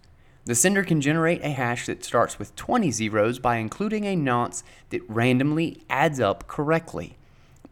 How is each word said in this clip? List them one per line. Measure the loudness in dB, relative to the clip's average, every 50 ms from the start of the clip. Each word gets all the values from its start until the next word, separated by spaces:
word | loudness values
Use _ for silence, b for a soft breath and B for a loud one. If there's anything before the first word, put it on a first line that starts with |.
| -20 b b b b b b b b
The | -2 0
sender | 2 4 4 4 2 2
can | 2 2 2
generate | 2 2 2 2 2 2 0 0 -2
a | -4
hash | -4 -2 -2 -2 -2 -4 -4
that | -6 -8 -8 -6
starts | 0 2 2 2 2 0 -6
with | -12 -12 -12
twenty | -12 -4 -2 0 2 2 0 0
zeros | 0 -2 0 2 2 2 2 2 0
by | 0 0 0
including | 0 -2 -4 -4 -4 -4 -2 -2 -2 -2
a | -2 0
nonce | 0 0 2 2 0 0 -2 -4 -10 -14 B B B B B
that | -8 -8 -6 -4
randomly | -2 2 2 4 4 4 2 2 0 0 -2 -2 -4 -8 -8 -4
adds | 0 2 2 2 2 2
up | 2 0 0 0 -4
correctly. | -10 -6 -4 0 0 0 0 -2 -4 -10 -10 -10 -10 -14 -20 B B B B B B B B B B